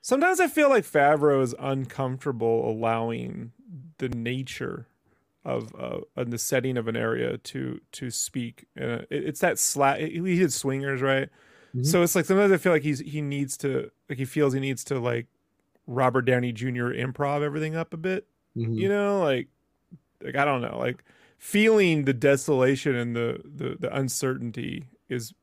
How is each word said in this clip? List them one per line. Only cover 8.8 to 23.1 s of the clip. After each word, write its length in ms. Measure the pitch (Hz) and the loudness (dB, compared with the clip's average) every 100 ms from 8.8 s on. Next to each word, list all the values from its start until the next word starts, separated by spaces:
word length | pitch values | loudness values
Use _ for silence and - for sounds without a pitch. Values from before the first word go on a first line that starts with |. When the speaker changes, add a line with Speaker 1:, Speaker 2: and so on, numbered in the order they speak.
| 131 117 - | -6 -6 -6
Speaker 1:
it, 140 | 117 - | -6 -6
it's 140 | - | 0
that 160 | 180 120 | 0 0
sla-, 520 | - 143 139 143 156 | -2 2 2 2 -4
he 280 | - 185 175 | -4 0 2
did 140 | 180 | 2
Swingers, 480 | 120 139 135 139 135 | 0 -4 -2 -4 -2
right? 260 | 135 135 135 _ _ _ _ | 2 2 0 _ _ _ _
Speaker 2:
Mm-hmm. 160 | 123 | -2
Speaker 1:
So 180 | 131 175 | 2 4
it's 140 | 175 185 | 4 2
like, 80 | |
sometimes 260 | 160 190 202 | 2 4 6
I 40 | 190 | 4
feel 160 | 185 | 4
like 100 | 160 | 2
he's, 160 | 147 135 | 2 -4
he 240 | - 151 | -4 -6
needs 340 | 143 139 139 - | -4 -4 -4 -4
to, 340 | 139 131 - _ _ | -2 -2 -4 _ _
like, 100 | 131 | -6
he 60 | |
feels 280 | 131 151 143 | -4 2 2
he 60 | 135 | 2
needs 220 | 135 127 | -2 -4
to, 140 | - 135 | -4 -4
like, 300 | 120 117 123 _ _ _ _ _ - | -2 -2 -6 _ _ _ _ _ -6
Robert 360 | 123 127 127 | 2 2 4
Downey 280 | 123 123 123 | 2 2 2
Junior 400 | 110 127 123 120 | -4 -6 -4 -4
improv 500 | 123 127 127 143 147 | -4 -6 -2 -2 0
everything 340 | 147 147 156 160 | -2 -2 -4 -4
up 180 | 165 | -6
a 20 | 165 | -6
bit. 300 | 175 185 - _ _ - | -4 -4 -6 _ _ -6
Speaker 2:
Mm-hmm. 180 | 117 | -4
Speaker 1:
You 140 | 113 196 | -2 0
know, 320 | 202 202 202 | 2 2 2
like, 260 | 160 127 - _ _ _ _ - _ _ | 2 0 -4 _ _ _ _ -20 _ _
like, 120 | - 131 | -6 0
I 80 | |
don't 180 | 143 131 | 0 0
know, 160 | 117 - | -2 -4
like, 260 | 127 123 _ _ _ _ | -4 -4 _ _ _ _
feeling 680 | - 208 220 220 190 160 139 | -2 4 6 6 6 4 2
the 60 | |
desolation 840 | 127 139 139 - 135 127 135 - 123 | 4 4 4 2 4 4 4 0 -2
and 180 | 120 | -2